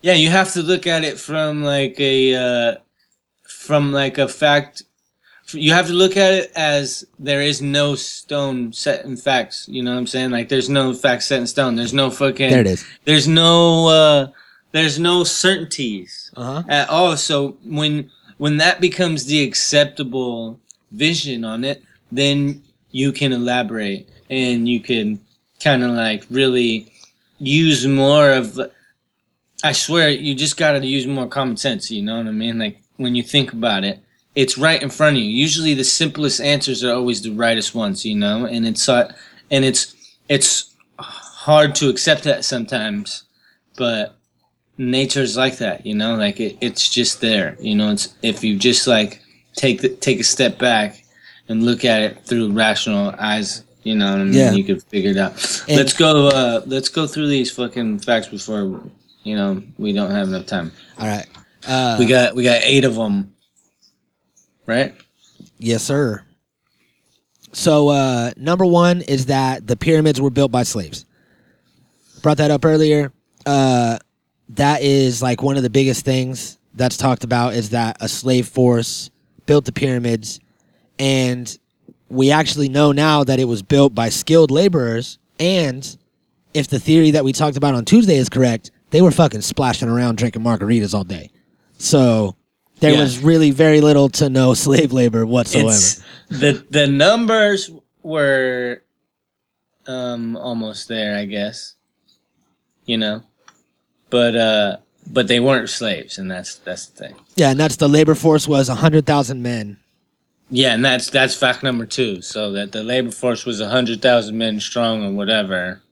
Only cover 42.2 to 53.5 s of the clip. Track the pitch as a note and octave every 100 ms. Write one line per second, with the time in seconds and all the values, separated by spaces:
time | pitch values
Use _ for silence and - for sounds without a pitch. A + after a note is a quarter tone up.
42.2 | D3 - - B2 A2+ B2 G#2+ G#2 G2+ -
43.2 | _ _ _ _ _ - B2 A2+ G#2 _
44.2 | _ _ _ _ _ - B2+ B2+ C3+ C#3+
45.2 | B2+ A2 C3 B2+ A2 E2+ - G#2 A2 A2+
46.2 | G#2 G2 A2 - A#2+ - - - A#2+ -
47.2 | A#2 G#2+ E2+ - A2 G#2 G#2+ G#2 - _
48.2 | A#2 G#2+ A2 G2+ A#2 A#2+ - A2+ G#2 -
49.2 | _ _ _ - C3+ A#2 B2+ - - A#2
50.2 | A#2 - B2 - B2+ A2 G#2 - _ _
51.2 | - - _ A2 A#2 A#2+ B2+ A2 G#2+ -
52.2 | - A#2+ A2 G#2 A2 G#2 - G2+ G2+ -
53.2 | G#2+ G#2+ G2+